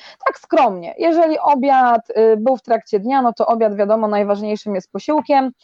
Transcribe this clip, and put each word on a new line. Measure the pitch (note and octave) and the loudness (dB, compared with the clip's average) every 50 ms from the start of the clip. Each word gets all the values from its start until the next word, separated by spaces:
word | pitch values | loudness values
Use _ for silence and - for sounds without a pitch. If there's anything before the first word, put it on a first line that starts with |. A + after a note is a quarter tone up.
| - - - _ - | -20 -20 -20 _ -6
tak | C5+ - - | -6 -6 -6
skromnie. | - _ - E4 C4+ A3+ F#3+ F3+ E3+ E3+ - | -6 _ 2 2 2 2 0 -4 -10 -14 -8
Jeżeli | - E4 E4 D#4+ E4 E4+ D#4 D#4 - | -2 -2 0 2 2 2 2 0 0
obiad, | - - C#4+ C4+ A#3 C#4 C4+ C4 B3+ B3 A#3 A3+ - - | 0 0 0 2 2 2 2 4 4 2 2 0 -2 -4
y, | - G#3+ A3 A3+ A3 | 0 2 4 4 4
był | G#3+ G#3+ C4 C4 | 2 2 -2 -2
w | A#3 | -2
trakcie | - - A#3 G#3+ - - - G3+ | -2 -4 -4 -4 -2 -4 -4 -4
dnia, | G3 A#3+ C4+ C4+ | -2 0 0 0
no | B3+ A#3+ G#3+ | 0 0 0
to | - A3 | 0 -2
obiad, | - A#3 A3+ A3+ G#3+ G3+ | -2 0 0 0 -2 0
wiadomo, | G3+ G#3 G3+ A3 A3+ A3 | -2 0 0 0 0 0
najważniejszym | G#3+ G#3 G#3 G#3 G3+ G3+ G3+ G#3+ G#3+ G#3+ G#3 - G#3+ G3+ | -2 -2 -2 0 -2 -2 -4 -4 -6 -6 -6 -6 -6 -8
jest | G3 - _ | -8 -8 _
posiłkiem, | - G3 - - D4+ D#4 - - D4 C4+ C4 B3+ B3 _ | -14 -10 -6 -2 -2 -2 0 2 0 0 0 0 -8 _